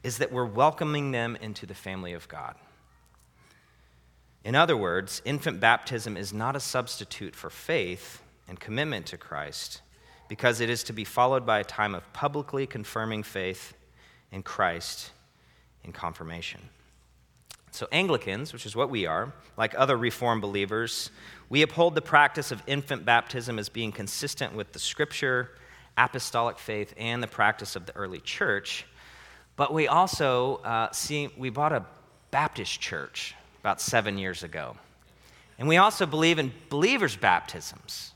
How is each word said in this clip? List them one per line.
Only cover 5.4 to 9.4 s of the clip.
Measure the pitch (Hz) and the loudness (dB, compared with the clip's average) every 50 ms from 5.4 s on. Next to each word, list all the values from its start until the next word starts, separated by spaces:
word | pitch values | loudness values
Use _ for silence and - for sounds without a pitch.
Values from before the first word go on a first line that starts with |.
| - 156 - 92 | -2 -4 -2 6
baptism | 110 113 117 - - - 131 113 107 120 104 | 6 6 6 6 2 -6 -6 -6 -4 -6 -6
is | 87 101 95 | -6 -6 -6
not | 101 107 113 127 139 | -6 -4 -2 -2 -2
a | 139 | -4
substitute | - - - 127 120 117 - - 104 - - - 104 87 - | -6 -2 -2 -2 -2 -2 -8 -10 -10 -12 -10 -10 -10 -12 -12
for | - - 78 | -12 -14 -14
faith | - - - - 165 147 95 90 90 90 - - - - - - _ _ _ - | -14 -10 -4 0 0 0 0 -2 -6 -10 -12 -16 -18 -20 -20 -20 _ _ _ -16
and | 92 90 | -16 -14
commitment | - - 110 127 147 156 135 98 80 | -10 -6 -4 -2 -2 -2 -4 -6 -6
to | - - | -10 -12
Christ, | 85 - - 76 73 | -14 -14 -10 -8 -8